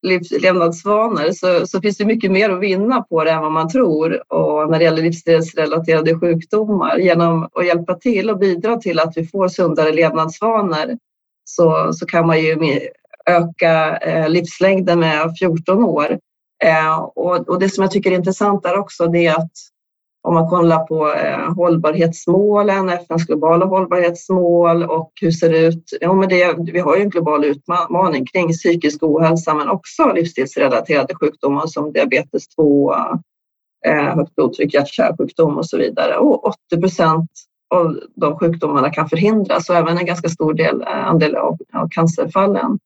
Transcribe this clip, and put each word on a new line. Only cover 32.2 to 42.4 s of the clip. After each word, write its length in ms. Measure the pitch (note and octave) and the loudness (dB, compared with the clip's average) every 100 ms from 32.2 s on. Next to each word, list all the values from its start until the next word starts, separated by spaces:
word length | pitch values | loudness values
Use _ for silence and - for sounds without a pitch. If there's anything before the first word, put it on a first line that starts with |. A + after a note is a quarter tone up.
| - - - | -2 -8 -8
två, 460 | - D3+ C#3+ C#3 C#3 - E3+ - _ _ _ _ _ D#3+ | 0 2 4 2 0 -4 -6 -8 _ _ _ _ _ -2
eh, 300 | D3+ C#3+ D3 | 0 0 -2
högt 200 | E3 - | -4 -2
blodtryck, 380 | C#3+ - - | -2 0 0
hjärt-kärlsjukdom 840 | - - - - E3 - - D#3+ D3 | 0 -2 0 -2 0 -6 0 0 0
och 80 | E3 | -4
så 120 | - | -2
vidare. 400 | - G#3+ - F3+ | -2 0 -2 2
Och 280 | C4+ - A#3 | 2 2 -2
åttio 360 | - _ E3+ | -6 _ -2
procent 500 | F#3 E3 E3 D#3+ E3 - _ _ _ F3+ | 0 2 0 2 -2 -10 _ _ _ 0
av 240 | E3 D#3+ - - | 0 -4 -12 -4
de 240 | D3+ - | -4 0
sjukdomarna 500 | E3+ E3+ D3+ C#3+ C#3 | -2 0 -2 0 0
kan 200 | D3 D#3 | -2 -2
förhindras 600 | D#3+ G3+ A3 F#3+ F3 E3 | 0 2 2 0 -2 0
och 60 | F3 | 0
även 220 | D#3+ F3 | 2 -2
en 80 | F3 | -2
ganska 240 | E3+ E3+ | -4 -6
stor 240 | E3 D#3 | -2 -2
del, 280 | D#3 D#3+ - | 0 0 -2
eh, 260 | - D3 - | -4 -6 0
andel 280 | D#3+ D#3 - | 2 2 0
av, 220 | D3+ D#3+ - | -4 -4 -8
av 140 | E3 D#3+ | -6 -6
cancerfallen. 880 | - E3 - F3 F#3+ | -2 -2 -2 -2 0